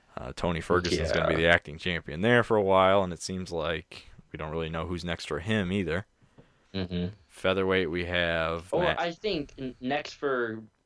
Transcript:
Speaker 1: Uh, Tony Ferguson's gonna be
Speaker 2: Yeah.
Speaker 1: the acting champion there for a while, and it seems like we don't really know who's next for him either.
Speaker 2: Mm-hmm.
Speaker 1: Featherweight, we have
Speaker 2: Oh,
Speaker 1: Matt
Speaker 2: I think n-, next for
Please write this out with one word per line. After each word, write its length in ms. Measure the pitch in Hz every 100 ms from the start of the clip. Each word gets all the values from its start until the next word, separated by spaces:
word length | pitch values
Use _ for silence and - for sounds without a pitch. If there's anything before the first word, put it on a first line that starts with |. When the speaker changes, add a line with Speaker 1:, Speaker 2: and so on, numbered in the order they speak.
| _ -
Speaker 1:
Uh, 160 | -
Tony 280 | - 87 82
Ferguson's 500 | - 90 87 82 82
gonna 140 | 85 80
be 60 |
Speaker 2:
Yeah. 60 | 78
Speaker 1:
the 140 | 82
acting 220 | 85 - 76
champion 460 | 90 85 - 76
there 200 | 107 120
for 140 | 110 110
a 60 |
while, 400 | 95 95 95 101
and 100 | 92
it 80 | 82
seems 320 | - 92 87
like 560 | 85 78 82 - - - - _
we 60 | -
don't 120 | 78
really 200 | 80 80
know 160 | 82 85
who's 180 | 90
next 220 | 87 85 -
for 140 | 76
him 300 | 90 110 90
either. 360 | 101 85 85 - _ _ - _ _ _
Speaker 2:
Mm-hmm. 340 | 95 90 90 90 104 _
Speaker 1:
Featherweight, 640 | - 95 95 95 95 87
we 140 | 87
have 640 | 85 87 85 82 80 85 82
Speaker 2:
Oh, 80 | 170
Speaker 1:
Matt 200 | 175 -
Speaker 2:
I 100 | 175
think 400 | 170 214 175 143 -
n-, 160 | 131 123
next 320 | 127 143 151
for 460 | - 143 131 117 110 110 _